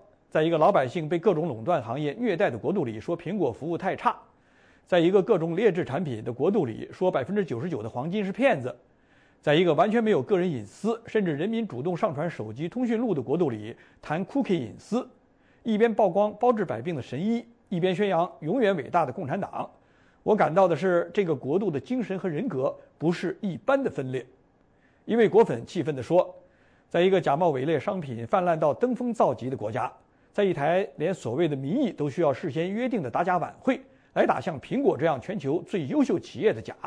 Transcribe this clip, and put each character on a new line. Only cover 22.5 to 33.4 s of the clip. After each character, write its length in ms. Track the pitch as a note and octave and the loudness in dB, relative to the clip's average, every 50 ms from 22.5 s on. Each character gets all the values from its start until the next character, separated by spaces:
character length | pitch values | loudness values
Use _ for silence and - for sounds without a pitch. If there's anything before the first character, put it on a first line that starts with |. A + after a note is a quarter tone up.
| E3+ C3 B2+ D3+ - - - _ _ _ | -4 -2 -2 -2 -2 -4 -14 _ _ _
不 120 | C#3 D#3+ | -2 0
是 240 | F3+ - - F3 - - | 0 0 -2 -6 -6 -4
一 160 | - G3+ D#3+ | -6 -6 -6
般 260 | B2 - - C4+ C#4 C4+ | -4 0 0 2 2 2
的 80 | A3+ | -2
分 220 | - - C3+ B2+ B2+ | -4 -4 -6 -6 -6
裂。 140 | C3 A#2 - _ _ _ _ _ _ _ _ _ _ _ _ _ _ _ | -6 -8 -8 _ _ _ _ _ _ _ _ _ _ _ _ _ _ _
一 100 | - G3+ | -2 2
位 100 | A#3 A3+ | 4 4
果 160 | F3+ C#3 G#3 A#3 | 6 8 6 6
粉 220 | - D3 A#2 B2+ | 6 4 -4 -6
气 180 | - - F#3 D3 | -8 -6 -4 -4
愤 140 | D3+ D3+ | -2 -4
地 60 | C3 A#2 | -6 -2
说， 320 | - D#3+ F3+ F3+ - - - - _ _ _ _ _ _ _ _ _ | 2 4 4 4 2 -2 -14 -20 _ _ _ _ _ _ _ _ _
在 120 | - F3 F3 | 0 2 4
一 80 | F#3+ | 4
个 100 | F#3+ F#3 | 4 4
假 160 | D#3 D#3 C#3 | 4 2 2
冒 140 | D3+ F#3 F3 | 2 2 2
伪 160 | D3 B2+ B2+ | 2 2 0
劣 120 | D3+ E3 C#3+ | 0 0 0
商 220 | - - G#3 F#3+ | 0 -2 -4 -4
品 260 | D#3 C3+ A#2+ A2 A#2 | -6 -6 -8 -8 -4
泛 200 | A#2 - G3 F3+ | 0 0 0 2
滥 120 | F3+ E3+ D#3+ | 2 0 2
到 140 | D#3+ D3+ C3+ | 2 0 2
登 220 | - - B3+ B3 | 2 0 -2 -2
峰 160 | - B3 B3 A3+ | -2 -4 -6 0
造 220 | - A#3 E3+ C3 | 2 2 2 2
极 160 | G#2 A2+ C3 | -2 -4 -6
的 60 | C3+ | -6
国 140 | - G#2+ G#2 | -4 -6 -6
家， 220 | G#2+ A#2+ A2+ C3+ - - _ _ _ _ _ _ _ | -4 -4 -4 -6 -8 -12 _ _ _ _ _ _ _
在 100 | - G#3 | 0 2
一 120 | F#3+ F3 | 2 2
台 340 | D3 C#3+ D3+ E3+ F#3 G3+ - - | 0 0 2 2 2 0 -2 -6
连 160 | - D3 F3 F#3+ | -4 -4 -2 -2
所 220 | - - B2 A2+ | -4 -4 -6 -2
谓 120 | C#3+ F3 | 0 0
的 80 | D#3+ D3 | 0 0
民 280 | C3+ C3+ C3+ F3+ C#4 D4+ | -2 -4 -2 0 0 0
意 100 | G3+ - | -2 -2
都 160 | - D3 D3 | -2 -4 -4
需 140 | B2+ - E3+ | 0 0 0
要 100 | D3 C3 | 0 0
事 180 | - - E3+ | 0 -4 -6
先 200 | A#2+ D#3 E3 F#3 | -4 -2 -4 -2
约 180 | G3 A3 B3 C4 | -2 -2 -2 -2
定 140 | B3 A3 D#3 | -2 -2 -4
的 80 | A#2+ | -2
打 120 | - D3 F3 | -2 -2 0
假 140 | F#3 F3+ | 0 0
晚 180 | F3 | 0